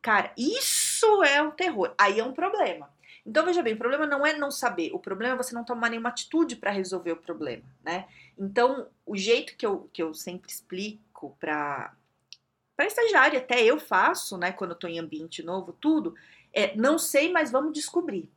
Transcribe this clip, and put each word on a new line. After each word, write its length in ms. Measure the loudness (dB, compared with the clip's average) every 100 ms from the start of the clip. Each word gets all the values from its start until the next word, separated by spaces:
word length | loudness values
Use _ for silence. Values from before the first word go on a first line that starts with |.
Cara, 320 | 4 2 2 -4
isso 880 | -4 -2 -2 0 0 2 4 6
é 160 | 6 6
um 80 | 2
terror. 420 | 0 -2 0 -2 4
Aí 240 | 4 4
é 40 |
um 100 | -2
problema. 580 | -2 -2 0 -2 -2 -12 _ _ -20
Então, 220 | -2 0 2
veja 160 | 2
bem, 140 | 0 -2
o 20 |
problema 300 | -2 0 0
não 180 | 0 0
é 80 |
não 160 | 0 -4
saber. 400 | -2 -2 -2 -4
O 60 | -4
problema 360 | -8 -4 -2 -2
é 20 |
você 160 | -4
não 100 | -6
tomar 280 | -6 -2 -2
nenhuma 180 | -2 -6
atitude 460 | -6 -4 0 0 -2
pra 160 | -4
resolver 400 | -2 -4 -6 -4
o 60 | -6
problema, 460 | -8 -8 -8 -8 -14 _
né? 240 | -8 -8 -8 -20 -20 -10
Então, 520 | -4 2 2 2 -8 _ -8
o 100 | -4
jeito 400 | 2 2 2 -4
que 80 |
eu, 240 | -2 -2 -6
que 80 | -6
eu 100 | -6 -6
sempre 340 | -10 -12 -14
explico 880 | -18 _ -8 -8 -10 _ -18 -16 -10
pra, 540 | -4 -2 -2 -6 -10 _ _ _ _ -20 _ _ _ -2
pra 120 | -2
estagiária, 500 | 2 4 6 6 4
até 260 | 0 4
eu 160 | 6 4
faço, 600 | 2 2 2 2 -6 -4
né, 120 | -4
quando 200 | -4 -8
eu 40 | -8
tô 120 | -8
em 100 | -8
ambiente 460 | -8 -10 -12 -12
novo, 280 | -6 -8 -8
tudo, 440 | -4 2 2 0 -8 -20 -20 _
é, 240 | 0 0 2
"Não 220 | 2 4
sei, 340 | 4 2 4
mas 200 | 2 2
vamos 220 | 2 0
descobrir. 540 | -4 -2 -2 -2 -6 -8